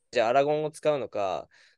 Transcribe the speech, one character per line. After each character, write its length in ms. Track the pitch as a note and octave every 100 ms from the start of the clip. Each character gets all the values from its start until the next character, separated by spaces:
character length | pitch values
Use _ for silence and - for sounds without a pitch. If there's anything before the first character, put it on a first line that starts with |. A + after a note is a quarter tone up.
| _
じ 100 | A#2+
ゃ 60 | A2
あ 20 |
ア 40 |
ラ 120 | C3+ C#3+
ゴ 80 |
ン 100 | D3+
を 80 | D3+
使 180 | - D3+
う 80 | C#3+
の 120 | G#2
か、 400 | G#2 G2 E2 - _ _